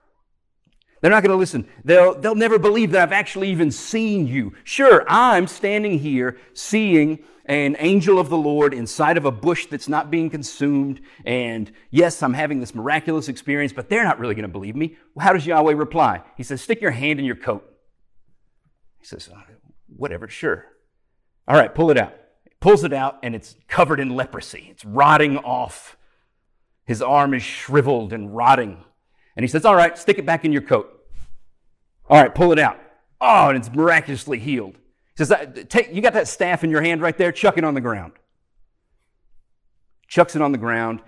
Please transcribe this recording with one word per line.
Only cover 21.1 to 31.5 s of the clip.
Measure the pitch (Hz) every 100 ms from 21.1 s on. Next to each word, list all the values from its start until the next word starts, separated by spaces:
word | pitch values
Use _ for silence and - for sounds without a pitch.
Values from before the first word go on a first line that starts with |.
| _ _ _ -
"All | 147
right, | 113
pull | - 165
it | 131
out." | 98 - _ _
He | _ -
pulls | 180 208
it | 143
out, | 135 135 -
and | 120
it's | 113 - _ -
covered | - 165 147
in | 135 127
leprosy. | - 101 - - -
It's | - 104
rotting | 110 143 151 151 139
off. | 120 127 123 - - _ _ _ _ _ _ _ _ _ -
His | 117
arm | 127 143 143
is | 131
shriveled | 104 - - 143 131 127 107
and | 110 101 107
rotting. | 120 131 110 87 - _ _ _ _ -
And |
he | 113
says, | 160 -
"All | 185
right, | 170 -
stick | - 196
it | 143
back | 165 165
in |
your | 143
coat. | - 123 - _ - - - - -